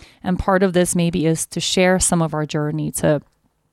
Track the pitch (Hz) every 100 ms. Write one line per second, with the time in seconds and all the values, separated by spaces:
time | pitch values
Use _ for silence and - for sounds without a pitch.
0 | - _ 190 180 - 185 190 175 180 180
1 | 170 170 160 160 - 170 - - 185 185
2 | - 175 160 156 151 156 151 156 147 -
3 | 160 143 - _ _ _ _